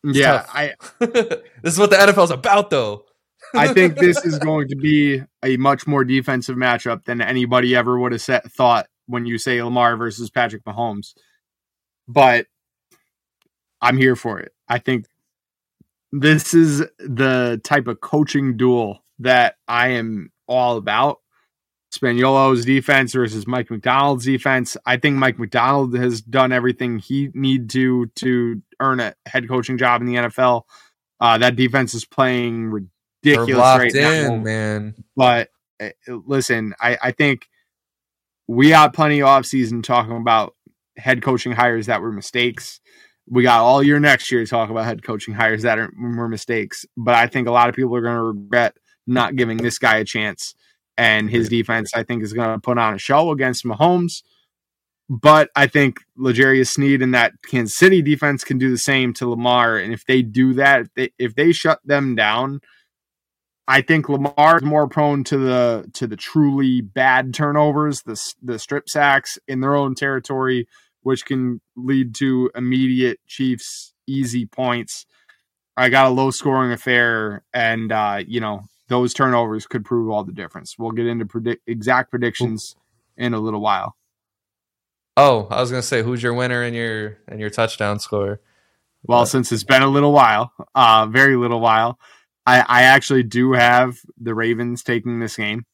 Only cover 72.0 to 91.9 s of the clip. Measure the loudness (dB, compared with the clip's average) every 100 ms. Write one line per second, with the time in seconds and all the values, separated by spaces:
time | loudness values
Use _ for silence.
72 | -2 -4 -2 0 -2 -4 -4 0 0 0
73 | -2 -4 _ -6 -4 -4 -10 -18 -20 _
74 | -10 -6 -4 -6 -8 -6 -4 -4 -8 -16
75 | -20 _ _ _ _ _ _ -2 2 4
76 | 4 2 -2 -2 -2 0 -2 -4 -2 0
77 | 0 -2 -6 -10 _ -4 -2 -4 -4 -4
78 | -2 -4 -6 -8 -6 -10 -14 _ _ -2
79 | -2 0 0 2 -2 -6 -8 -10 -4 -4
80 | -2 -6 -8 -12 -14 -16 -20 -12 -8 -6
81 | -4 -6 -8 -6 -6 -8 -8 -6 0 -2
82 | -2 -4 -4 -4 -6 -6 -12 _ _ _
83 | _ -8 -6 -4 -6 -4 -2 -2 -4 _
84 | _ _ _ _ _ _ _ _ _ _
85 | _ 4 4 4 -2 -4 -4 -6 -4 -4
86 | -2 -4 -4 -4 -4 -4 -6 -6 -8 -8
87 | -10 -14 -18 -10 -8 -2 -4 -2 -4 -4
88 | -4 -4 -4 -6 _ _ _ _ _ _
89 | 0 2 2 -2 -2 -6 2 2 4 2
90 | 4 6 4 2 -2 -10 -6 2 6 4
91 | 4 4 4 4 0 0 2 2 0